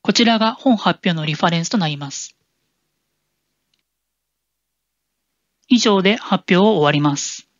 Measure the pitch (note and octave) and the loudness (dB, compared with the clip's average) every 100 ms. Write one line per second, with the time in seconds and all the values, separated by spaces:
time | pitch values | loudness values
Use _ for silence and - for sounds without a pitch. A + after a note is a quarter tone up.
0 | - G3+ A#3 A3+ A3 A#3+ C4+ A3 F#3+ E3+ | -2 0 2 2 0 -2 0 0 0 -2
1 | F#3+ E3 D#3 D3+ F3+ E3+ E3 A3+ D#3 C#3+ | -4 -4 -4 -2 -2 -2 -2 -2 -2 -4
2 | C#3 - - _ _ _ _ _ _ _ | -10 -12 -16 _ _ _ _ _ _ _
3 | _ _ _ _ _ _ _ _ _ _ | _ _ _ _ _ _ _ _ _ _
4 | _ _ _ _ _ _ _ _ _ _ | _ _ _ _ _ _ _ _ _ _
5 | _ _ _ _ _ _ _ B3 A3+ G3 | _ _ _ _ _ _ _ 2 4 2
6 | F#3 A3+ - F#3 - F3+ G#3 G3 D3 D3 | 2 0 -2 -4 0 2 4 4 2 2
7 | D3 C#3+ - - _ | 0 -2 -8 -12 _